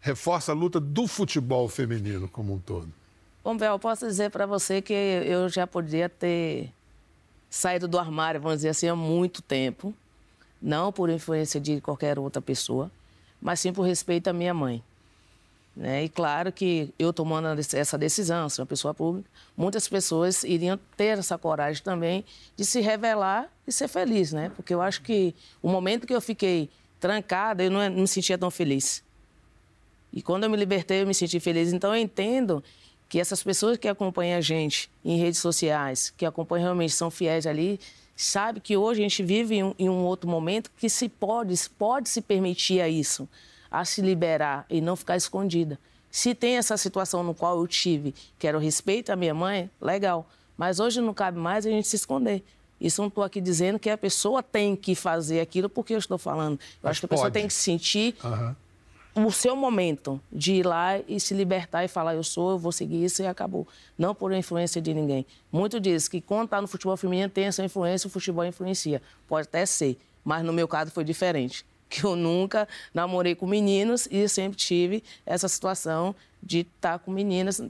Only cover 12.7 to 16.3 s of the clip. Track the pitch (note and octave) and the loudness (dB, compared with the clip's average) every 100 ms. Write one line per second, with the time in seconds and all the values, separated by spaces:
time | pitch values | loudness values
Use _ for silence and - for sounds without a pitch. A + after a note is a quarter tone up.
12.7 | B2 D#3+ - - - - _ - F3 F#3 | -4 -4 -10 -20 -20 -20 _ -6 -2 -2
13.7 | F#3 F#3 F3+ - E3+ F#3 F3 F3 F3 C3+ | 0 0 0 0 0 0 0 0 0 -2
14.7 | A#2+ - _ _ _ _ _ _ _ _ | -4 -10 _ _ _ _ _ _ _ _
15.7 | - - C3+ D#3+ - D#3+ | -8 -4 -2 -2 -2 0